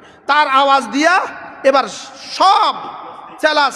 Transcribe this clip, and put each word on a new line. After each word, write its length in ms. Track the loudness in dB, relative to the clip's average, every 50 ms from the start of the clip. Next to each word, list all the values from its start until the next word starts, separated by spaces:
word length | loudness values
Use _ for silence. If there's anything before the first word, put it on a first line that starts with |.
| -16 -20 -20 -8 _
তার 200 | 0 0 0 2
আওয়াজ 400 | 2 2 2 4 4 2 2 0
দিয়া 400 | -2 -2 0 2 2 2 2 0 -4 -8 -14 -16 -18 -8 -2 2
এবার 240 | 2 2 2 2 -2 -6 -14 -16 -18 -18 -18 -16 -8
সব 440 | -2 2 4 4 4 4 2 0 -2 -4 -10 -14 -14 -16 -16 -18 -18 -18 -20 -20 -6 -2
চেলা 320 | -2 0 2 2 0 0 -2